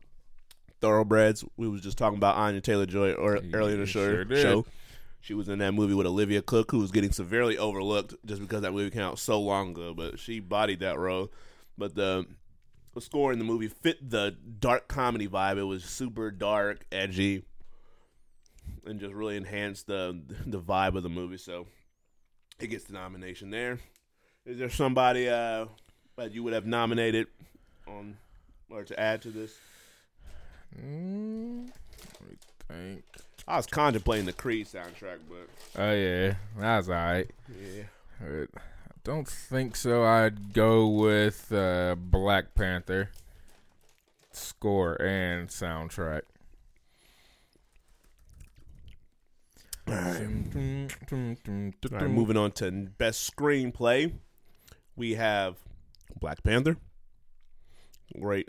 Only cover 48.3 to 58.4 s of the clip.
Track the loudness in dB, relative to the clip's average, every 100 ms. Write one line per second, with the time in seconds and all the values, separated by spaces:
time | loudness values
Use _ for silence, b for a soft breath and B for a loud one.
48.3 | -20 -20 -20 -20 -20 -20 -20 -20 _ _
49.3 | _ _ B B B -6 -2 -2 -2 -4
50.3 | -4 -4 -4 -4 -4 -6 -10 -8 -6 -4
51.3 | -6 -6 -6 -6 -6 -8 -2 2 4 4
52.3 | 4 2 0 -4 -4 -8 -2 0 0 -6
53.3 | 0 2 2 0 0 4 4 2 -2 -12
54.3 | _ -20 b b b _ -6 -4 0 2
55.3 | 2 0 -4 -14 -20 -20 -20 -20 -8 -6
56.3 | -2 2 4 4 0 -6 -20 -20 -20 -20
57.3 | -20 -20 -20 b b b b -18 -6 -2
58.3 | -2